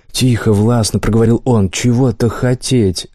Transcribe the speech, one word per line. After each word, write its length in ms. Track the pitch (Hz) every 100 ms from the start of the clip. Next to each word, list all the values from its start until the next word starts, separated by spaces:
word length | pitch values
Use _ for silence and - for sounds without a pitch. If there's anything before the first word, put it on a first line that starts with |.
| -
тихо, 400 | - 127 113 113
властно 460 | 101 110 120 107 101
проговорил 440 | - 113 113 117
он. 260 | 131 113 95
"Чего-то 580 | - 123 117 131 - 117
хотеть 800 | - 127 123 - 127 98 85 -